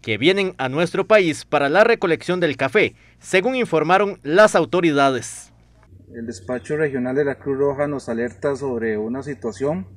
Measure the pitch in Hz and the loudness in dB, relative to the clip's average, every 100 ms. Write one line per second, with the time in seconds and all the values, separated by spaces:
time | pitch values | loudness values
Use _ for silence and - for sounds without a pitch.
0 | - 107 139 196 190 - 131 135 170 175 | -4 0 2 2 -2 -4 -6 -2 -2 -2
1 | 185 214 180 143 - 147 139 165 226 226 | 4 4 4 -2 -2 0 2 4 4 4
2 | 185 160 - 180 170 127 135 214 139 - | 0 -2 -2 -2 0 0 0 2 0 -2
3 | _ _ - 185 196 262 233 160 151 185 | _ _ -2 0 0 -2 0 0 2 2
4 | 202 190 139 170 214 196 151 175 170 143 | 2 -4 -2 4 6 6 0 2 2 4
5 | 139 127 - - - _ _ _ _ - | 2 0 -6 -16 -20 _ _ _ _ -20
6 | - 117 117 117 - 127 - 151 156 135 | -20 -14 -12 -12 -8 -10 -6 -2 -2 -2
7 | 123 131 143 131 - 135 143 135 147 143 | -4 -2 -2 -4 -6 -2 0 0 -4 -4
8 | - 113 120 113 147 135 139 120 113 107 | -6 -6 -6 -4 -4 -4 -4 -4 -4 -4
9 | 107 127 131 - 117 104 139 147 95 | -4 -6 -8 -8 -8 -4 -4 -4 -8